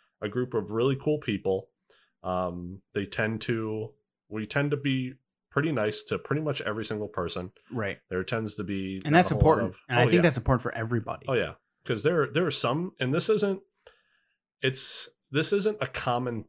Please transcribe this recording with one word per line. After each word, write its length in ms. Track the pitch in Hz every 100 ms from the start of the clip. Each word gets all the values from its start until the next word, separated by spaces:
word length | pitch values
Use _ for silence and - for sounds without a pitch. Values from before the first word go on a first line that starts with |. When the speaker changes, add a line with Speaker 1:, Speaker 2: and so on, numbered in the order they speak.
| _ _
Speaker 1:
a 60 | 107
group 240 | 123 127
of 160 | 113 95
really 280 | 110 135 135
cool 200 | 156 151
people. 520 | - 98 95 95 - _ _ _ _ _
Um, 580 | 92 92 90 87 87 95 _
they 120 | 104 98
tend 340 | - 110 110
to, 500 | - 113 110 110 107 - _ _ -
we 160 | 110 104
tend 260 | 143 143
to 60 | 143
be 360 | 135 131 127 131 _ _ _
pretty 200 | 139 160
nice 320 | 123 107 -
to 160 | - 98
pretty 220 | - 143
much 180 | 151 131
every 220 | 107 107
single 240 | 107 107 101
person. 420 | 95 85 90 90 - -
Speaker 2:
Right. 260 | 123 98 - -
Speaker 1:
There 140 | 92 92
tends 300 | 113 107 -
to 80 | 95
be 360 | 98 95 95 143
Speaker 2:
And 80 |
Speaker 1:
not 60 | 165
Speaker 2:
that's 120 | 175
Speaker 1:
a 40 | 135
whole 80 |
lot 80 | 156
Speaker 2:
important. 220 | 135 113
Speaker 1:
of 60 | - -
Speaker 2:
And 120 | 120
I 20 |
Speaker 1:
Oh, 40 | 123
Speaker 2:
think 100 | 175
Speaker 1:
yeah. 60 |
Speaker 2:
that's 120 | 170 120
important 240 | - 123
for 100 | - -
everybody. 500 | 113 120 113 - 135
Speaker 1:
Oh, 40 |
yeah. 200 | 120 80 - _ _ -
'Cause 180 | 110
there, 240 | 147 170 127
there 180 | 151 170
are 60 |
some, 400 | - 120 147 185 -
and 140 | 127
this 160 | 160 -
isn't, 320 | 214 202 190 - _ - _ _ _ _ _ _ _
it's, 480 | 131 131 - - - _ _
this 200 | 139 156
isn't 240 | 202 208 214
a 60 | -
common 580 | - 127 120 127 113